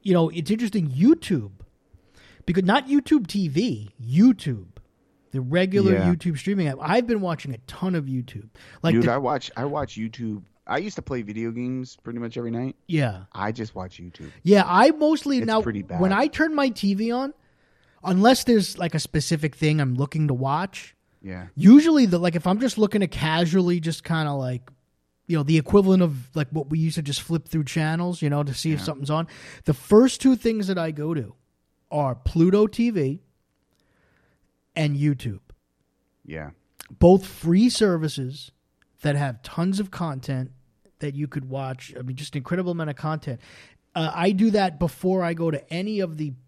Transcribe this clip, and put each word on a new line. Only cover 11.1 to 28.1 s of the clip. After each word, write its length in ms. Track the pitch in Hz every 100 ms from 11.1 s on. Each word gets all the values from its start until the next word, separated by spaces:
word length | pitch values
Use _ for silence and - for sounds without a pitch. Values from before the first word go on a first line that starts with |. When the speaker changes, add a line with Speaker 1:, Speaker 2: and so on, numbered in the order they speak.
| 131
Speaker 2:
video 300 | 104 107 117
games 440 | 117 123 131 127 -
pretty 160 | - 120
much 180 | 117 120
every 140 | 120
night. 240 | 117 131 - _
Speaker 1:
Yeah. 360 | 160 127 92 95
Speaker 2:
I 200 | 104 101
just 240 | 113 107 -
watch 220 | 92 -
YouTube. 300 | 87 - - -
Speaker 1:
Yeah, 220 | 170 202 175
I 240 | 180 269
mostly 480 | 311 302 311 285 269
Speaker 2:
It's 80 | 226
Speaker 1:
now 160 | 220
Speaker 2:
pretty 200 | 214 -
bad. 180 | - 175
Speaker 1:
when 120 | 185
I 140 | 196 294
turn 300 | - 311 302
my 140 | 277
T 240 | - 196
V 180 | 196 226
on, 220 | 240 277 - _ _ _ _ _ _
unless 400 | 165 185 220 254
there's, 320 | - 226 185 -
like, 160 | 170
a 40 | 160
specific 560 | - 156 - 160 151
thing 260 | - 156 151
I'm 140 | 135
looking 320 | 123 - 156 151
to 80 |
watch. 640 | 127 135 147 196 - - _ _ _
Speaker 2:
Yeah. 240 | 95 92 90
Speaker 1:
Usually 520 | - 185 277 320 311 226
the, 120 | 175
like, 160 | 175
if 140 | 165 180
I'm 100 | 202
just 180 | 254 -
looking 220 | 208 208
to 60 | 185
casually 720 | - 156 160 175 180 175 180
just 240 | 160 156
kinda, 300 | - 165 151
like, 340 | 143 127 127 127 _ _ _ _ _ -
you 80 | 165
know, 80 |
the 120 | 143 160
equivalent 460 | 147 202 190 190
of, 320 | 175 139 123
like, 140 | 160 139
what 180 | 156 139
we 120 | 160
used 160 | 160 156
to 60 |
just 200 | 143 143
flip 240 | - 165 -
through 180 | 160
channels, 560 | 143 - 156 165 175